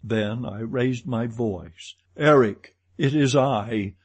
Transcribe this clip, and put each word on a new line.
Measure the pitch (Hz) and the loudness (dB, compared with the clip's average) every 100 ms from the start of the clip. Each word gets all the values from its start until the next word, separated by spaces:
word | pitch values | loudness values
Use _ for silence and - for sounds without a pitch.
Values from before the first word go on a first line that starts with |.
Then | 107 110 104 117 | -4 -2 -2 -4
I | 127 104 | -8 -8
raised | 113 123 127 123 - | -6 -2 -2 -2 -4
my | 117 120 | -4 -4
voice. | 113 113 90 82 - - - _ - | -4 -4 -4 -12 -20 -20 -20 _ 0
Eric, | 151 147 113 - - _ _ - | 6 6 6 0 -16 _ _ -2
it | 139 | 0
is | 151 139 | 2 2
I. | 139 135 117 104 110 101 - | 2 2 0 -2 -4 -4 -10